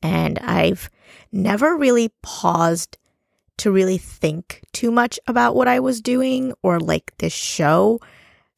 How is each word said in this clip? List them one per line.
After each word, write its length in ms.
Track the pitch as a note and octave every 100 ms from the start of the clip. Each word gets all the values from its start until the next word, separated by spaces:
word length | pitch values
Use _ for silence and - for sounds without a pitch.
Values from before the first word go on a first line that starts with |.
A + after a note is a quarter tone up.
and 380 | D#3+ E3 E3 E3
I've 500 | B3 - E3 F3+ - _ _ - _
never 420 | G3 F#3 G#3 D4+ E4+
really 380 | C4+ A#3+ A3+ -
paused 760 | - - F3 E3+ E3 E3+ - - _ _ _ _ _ -
to 120 | G#3+
really 300 | F#3+ F#3+ F#3
think 640 | - - D#3 D#3+ - - -
too 160 | - A#3
much 300 | A#3+ A#3+ - -
about 280 | A#3+ A#3+ A#3
what 120 | B3
I 120 | B3+
was 220 | C4 A#3
doing 500 | A#3 B3+ C4 C4 C4 -
or, 160 | F#3+ E3+
like, 340 | E3 D#3 - -
this 140 | D#3+
show. 640 | - - - D3+ E3+ G#3 A#3 - - _ _ _